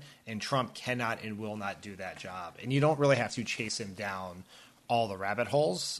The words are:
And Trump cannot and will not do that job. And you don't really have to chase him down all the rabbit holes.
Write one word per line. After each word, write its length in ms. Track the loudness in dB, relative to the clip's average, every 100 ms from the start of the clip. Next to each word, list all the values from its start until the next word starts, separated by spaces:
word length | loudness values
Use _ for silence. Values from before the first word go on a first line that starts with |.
| -8 -16 -8
And 160 | -6
Trump 320 | 0 0 0
cannot 500 | -2 -2 0 0 -2
and 140 | -4 -6
will 200 | -4 -4
not 240 | -4 -6
do 140 | -10 -8
that 200 | -8 -8
job. 380 | -10 -8 -10 -8
And 80 | 0
you 80 | 4
don't 180 | 4 6
really 200 | 6 6
have 160 | 4
to 100 | -2
chase 380 | -4 -2 -2 -4
him 120 | -6
down 520 | -6 -4 -4 -6 -10 -14 -20 -20 -12 2
all 220 | 2 4
the 80 | 0
rabbit 300 | 0 0 2
holes. 520 | 4 4 2 -4